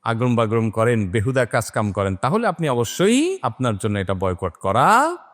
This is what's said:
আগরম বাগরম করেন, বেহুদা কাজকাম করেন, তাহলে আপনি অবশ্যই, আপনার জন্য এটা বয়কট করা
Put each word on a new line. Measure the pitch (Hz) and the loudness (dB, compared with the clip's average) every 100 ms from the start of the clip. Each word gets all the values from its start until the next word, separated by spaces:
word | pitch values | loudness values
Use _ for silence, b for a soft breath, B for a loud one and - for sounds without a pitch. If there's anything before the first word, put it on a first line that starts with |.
আগরম | 117 117 123 117 | -4 -2 0 2
বাগরম | 113 113 113 | 2 2 0
করেন, | 110 113 117 98 | 2 2 2 0
বেহুদা | 110 104 131 | -2 0 0
কাজকাম | 120 123 - 120 104 | 0 -2 -2 -2 -2
করেন, | 98 98 95 | -2 -2 -2
তাহলে | 123 208 226 | -2 0 -2
আপনি | 170 156 | -2 -2
অবশ্যই, | 120 117 - 190 254 339 381 | 0 -2 0 2 4 0 -2
আপনার | 120 - 127 101 | -6 -2 -2 -2
জন্য | 110 104 | -2 -2
এটা | 95 | -2
বয়কট | 95 95 90 92 - | -2 -2 -2 -6 -4
করা | 98 104 160 226 311 349 - | 0 2 4 4 2 -4 -14